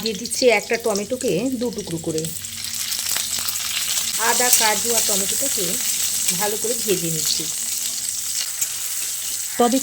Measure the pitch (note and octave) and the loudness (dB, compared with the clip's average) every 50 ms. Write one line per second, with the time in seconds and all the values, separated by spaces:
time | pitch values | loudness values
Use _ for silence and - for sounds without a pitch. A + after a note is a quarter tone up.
0 | G3 A3+ A3+ A3+ A#3+ A3+ - - C4+ B3 G#3+ G3+ - - A#3 A3+ - A#3 G3+ G3+ | 0 -2 -4 -4 -4 -4 -2 4 6 6 6 6 4 2 0 0 0 0 0 0
1 | G#3 G3+ B3+ - C4 A#3+ E3 F3 A#3 C4+ C4 A3 B3 A#3+ F#3 G3 F#3 - E3 E3 | 0 -2 -2 -2 0 0 2 2 2 0 0 0 -2 -2 -2 -4 -4 -4 -4 -4
2 | - E3+ D#3 D#3 D#3+ D#3+ - - - - - - - - - - - - - - | -2 -2 -2 -2 -2 -2 -4 -6 -8 -8 -8 -8 -6 -6 -4 -4 -4 -2 -2 -2
3 | - - - - - - - - - - - - - - - - - - - - | -2 -2 -2 -2 -2 -2 -4 -4 -4 -4 -4 -4 -4 -4 -2 -2 -2 0 0 0
4 | - - - - A3+ A#3 - B3 B3 B3 B3 - A#3 G#3+ G#3 G3 G#3 A#3 A#3 A3 | 0 -2 0 2 2 4 4 4 4 6 6 6 6 4 4 2 2 2 2 2
5 | - - G#3 F#3+ G3 - - - C#4 C4+ - A3 F#3 E3 F#3 - - - - - | 2 2 2 2 2 0 0 0 0 0 0 0 0 0 0 0 -2 -2 0 0
6 | - - - - - - F#3 E3+ G#3 G3+ A3 G#3 - A3 B3 A3+ G#3 G#3+ F#3 E3 | 0 0 -2 -2 0 0 0 0 0 0 0 0 0 0 0 0 2 2 2 2
7 | E3+ E3 D#3+ D#3 D3+ - - - D#3 - - - - - - - - - - - | 2 0 -2 0 0 0 0 0 -2 -2 -4 -4 -4 -4 -2 -2 -2 -2 -4 -4
8 | - - - - - - - - - - - - - - - - - - - - | -4 -4 -4 -4 -4 -4 -4 -4 -4 -4 -4 -4 -4 -4 -4 -4 -6 -4 -4 -4
9 | - - - - - - - - - - - - A#3+ A#3+ B3 C4 | -4 -4 -4 -4 -4 -4 -4 -4 -4 -2 2 4 4 4 4 2